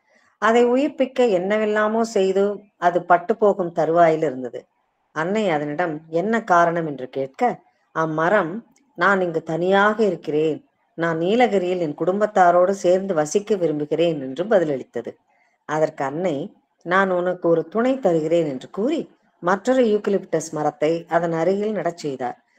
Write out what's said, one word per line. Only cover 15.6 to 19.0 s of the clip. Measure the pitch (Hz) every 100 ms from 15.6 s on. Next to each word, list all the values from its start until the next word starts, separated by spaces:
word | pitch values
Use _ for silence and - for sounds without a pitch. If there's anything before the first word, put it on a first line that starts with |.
அதற்கு | - 156 151 -
அன்னை, | 135 147 185 139 208 _ _ _
"நான் | 170 185 196
உனக்கு | 180 180 180 170
ஒரு | 165 160
துணை | 214 254 269
தருகிறேன்" | 190 165 160 170 156
என்று | 131 -
கூறி | - 240 311